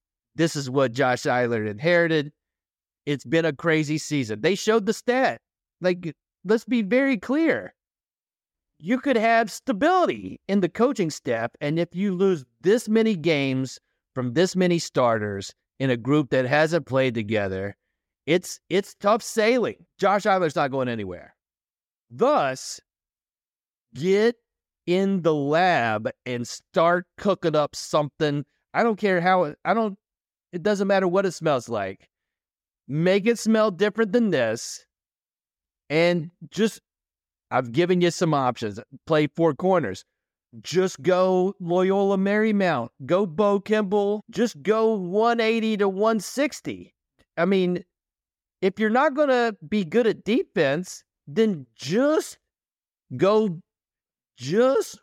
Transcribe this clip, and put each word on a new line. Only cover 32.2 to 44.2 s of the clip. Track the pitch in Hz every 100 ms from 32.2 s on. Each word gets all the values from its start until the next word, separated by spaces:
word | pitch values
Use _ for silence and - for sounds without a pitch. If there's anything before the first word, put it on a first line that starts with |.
| _ _ _ _ _ _ -
Make | 147 175 196 202
it | 233
smell | 220 220 214
different | 165 208 214 226
than | 240 220
this. | 147 113 120 - - _ _ _ _ _ _ _ _ _ _ -
And | 151 175 175 160 - 160
just, | - 214 - _ _ _ _ _ _ -
I've | 120 123
given | 120 175 185
you | 175
some | - 170
options. | 147 127 117 110 101 - 131 -
Play | 156 147
four | - 165
corners. | 139 185 185 113 92 - _ _ _ _ 117
Just | - 165 185 -
go | 139 180 185 185 185 -
Loyola | 170 175 185 196 196 196
Marymount. | 196 214 220 202 185 139 113 - 131
Go | 180 202
Bo | 156 202 202
Kimble. | 196 214 196 208 202 208